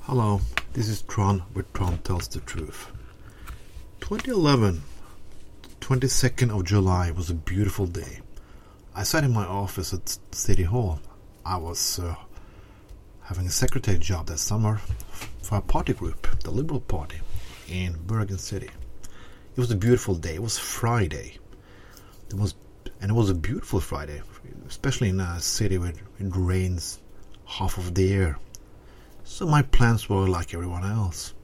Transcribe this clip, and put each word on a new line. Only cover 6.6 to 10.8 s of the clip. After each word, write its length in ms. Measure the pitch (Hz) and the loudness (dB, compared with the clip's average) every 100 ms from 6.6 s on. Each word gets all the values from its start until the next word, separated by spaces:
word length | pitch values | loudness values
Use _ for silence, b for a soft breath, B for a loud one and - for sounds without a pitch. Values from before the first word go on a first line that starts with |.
July 480 | 87 104 95 90 87 | 2 4 6 4 2
was 180 | 82 82 | 0 -2
a 40 | |
beautiful 540 | 85 - 92 101 92 95 | -4 -2 0 2 2 -2
day. 340 | 87 - - - - B B B B - - | -2 -10 -12 -16 -16 B B B B -14 -6
I 80 | |
sat 220 | 98 160 143 | 0 2 4
in 80 | |
my 100 | 113 | 2
office 480 | 95 95 95 - 87 | 0 -2 -4 -4 -4
at 100 | 87 - | -4 -4
S-, 120 | - - | -8 -10
City 320 | - - 101 | -4 8 8
Hall. 380 | 87 120 | 8 2